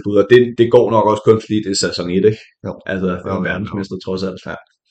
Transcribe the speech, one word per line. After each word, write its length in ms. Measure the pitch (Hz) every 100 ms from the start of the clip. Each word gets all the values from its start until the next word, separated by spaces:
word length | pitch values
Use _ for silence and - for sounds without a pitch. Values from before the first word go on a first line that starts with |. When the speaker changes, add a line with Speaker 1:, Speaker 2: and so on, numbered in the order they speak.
Speaker 1:
bud, 120 | 101 101
og 40 | 101
det, 80 | 123 120 117
det 80 | 117 123
går 100 | 107 110
nok 80 | 104
også 100 | 107 -
kun, 100 | 110
fordi 120 | - 107
det 60 | 95
er 60 | 95 90
sæson 200 | 82 87
et, 140 | 92 104
ikke? 80 | 113 - _ -
Speaker 2:
Jo. 60 | - -
Speaker 1:
Altså, 140 | 95 92
det 60 |
er 80 | 90 98
Speaker 2:
Jo, 60 |
jo, 60 | 92 87
Speaker 1:
verdensmester 480 | 90 107 101 95 92
Speaker 2:
jo. 40 |
Speaker 1:
trods 180 | 95 95 95
alt. 120 | - -
Speaker 2:
Ja. 40 | 87 _ _ _